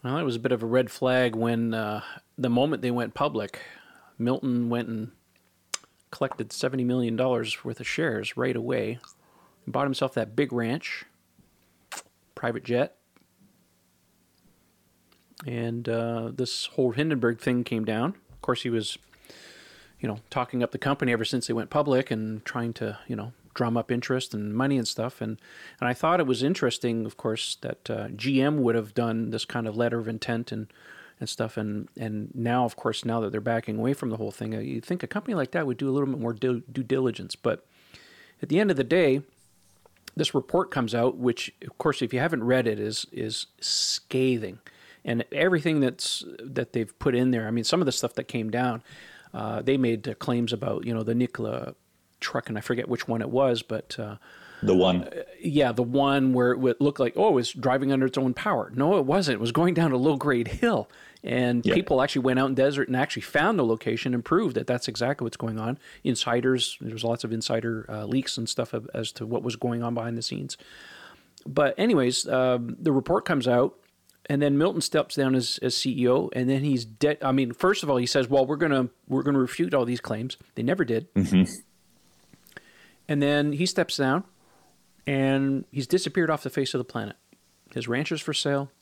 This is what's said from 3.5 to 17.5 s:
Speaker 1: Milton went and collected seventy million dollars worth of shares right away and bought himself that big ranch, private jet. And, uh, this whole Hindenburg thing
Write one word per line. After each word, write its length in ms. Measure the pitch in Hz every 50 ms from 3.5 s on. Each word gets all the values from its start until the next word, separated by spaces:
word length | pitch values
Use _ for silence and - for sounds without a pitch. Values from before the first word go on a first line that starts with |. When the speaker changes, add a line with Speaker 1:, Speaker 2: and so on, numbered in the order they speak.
| - - - - - - - - - - - - _
Speaker 1:
Milton 520 | - 117 120 131 - - 131 123 120 120 117
went 180 | 117 120 120
and 240 | 117 113 110 107 113 - _ _ _ _ _ _ _ _ _ _ _ - - _ _ _ _ _ _
collected 440 | - - 143 131 - - 117 107 -
seventy 320 | - - 135 131 131 123
million 320 | 123 123 127 120 117 113
dollars 480 | 113 127 131 127 117 117 107 - - -
worth 160 | 120 113 -
of 60 | 123
shares 500 | - - - 165 156 113 104 104 110 -
right 180 | 120 127 135 123
away 420 | 120 113 123 131 120 107 107 120 123 - - - _ _ _ _ _ _ _ _ _ _
and 80 | - -
bought 100 | 131 139
himself 300 | 143 135 - 139 127 -
that 240 | 127 110 101 110
big 160 | 151 143 131 127
ranch, 500 | 120 117 113 127 160 - - - - - _ _ _ _ _ _ _ _ _ _ _ _ _ _ _ _ _ - - - _ _ _ _ _ _
private 300 | - - 123 117 117 -
jet. 320 | - 120 120 143 - _ _ _ _ _ _ _ _ _ _ _ _ _ _ _ _ _ _ _ _ _ _ _ _ _ _ _ _ _ _ _ _ _ _ _ _ _ _ _ _ _ _ _ _ _ _ _ _ _ - -
And, 440 | 139 120 117 117 117 117 120 117 113
uh, 420 | 113 117 117 117 117 117 113 113 131
this 340 | 131 127 120 - - -
whole 240 | - - - 131 123
Hindenburg 480 | 110 123 147 160 151 127 113 117 117 -
thing 260 | - 131